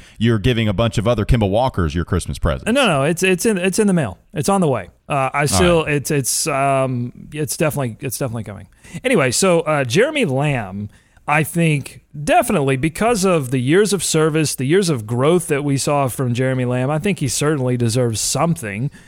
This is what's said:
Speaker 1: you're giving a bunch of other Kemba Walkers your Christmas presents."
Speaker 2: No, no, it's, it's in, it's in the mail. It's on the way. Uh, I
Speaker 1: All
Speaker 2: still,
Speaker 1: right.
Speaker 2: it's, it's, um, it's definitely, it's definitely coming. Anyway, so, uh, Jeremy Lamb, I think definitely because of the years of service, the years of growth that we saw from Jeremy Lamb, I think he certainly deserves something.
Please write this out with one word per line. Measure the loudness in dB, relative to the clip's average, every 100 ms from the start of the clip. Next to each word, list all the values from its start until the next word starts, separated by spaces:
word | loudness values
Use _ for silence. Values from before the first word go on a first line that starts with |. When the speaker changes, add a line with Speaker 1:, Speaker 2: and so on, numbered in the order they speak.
| -8 -2
Speaker 1:
you're | 0 2
giving | 2 2 0
a |
bunch | 0 0 0
of | 0
other | 0 2
Kemba | 2 2
Walkers | 2 0 0 -2
your | -2 -2
Christmas | -2 -4 -4
presents." | -4 -2 -2
Speaker 2:
No, | 0 2
no, | 2
it's, | 0 0
it's | 0 0 0
in, | 0
it's | -2 0
in | 2
the |
mail. | 2 0 -6 _
It's | -6 0
on | 2
the | 2
way. | 0 -6 _ -6
Uh, | -2 -2
I | 0
Speaker 1:
All | 2
Speaker 2:
still, | 4 4 4
Speaker 1:
right. | 2
Speaker 2:
it's, | -2 -2
it's, | -2 -2 -4 -2
um, | 0 0 2 0 -2 -6 -10 -12
it's | -8 -6 -2
definitely, | -2 -2 -6 -6
it's | -8 -6
definitely | -6 -6 -10
coming. | -12 -18 _ -18 -6
Anyway, | 0 2 2
so, | 2 2 2
uh, | 2 0
Jeremy | 0 2 2 2 0
Lamb, | 0 0 -2 -4 -8 -10 -12 _ _ -2
I | 0
think | 0 0 2 0 -4 -16 _ -6
definitely | 2 2 2 2 2 0
because | -2 0 0 2 2
of | 2 0
the | -2
years | 2 4 4
of | 0
service, | 0 2 2 2 0 -2
the | 0
years | 2 2
of | -2 -2
growth | 0 4 2 2
that | -2
we | 0 -2
saw | 0 0 0
from | -2 -2
Jeremy | 0 0 0 -2
Lamb, | -2 -2
I | -2
think | -2 -2
he | -2
certainly | -2 0 0 0 0
deserves | 0 0 0 -2
something. | -2 -2 0 -2 -4 -6 -6 -8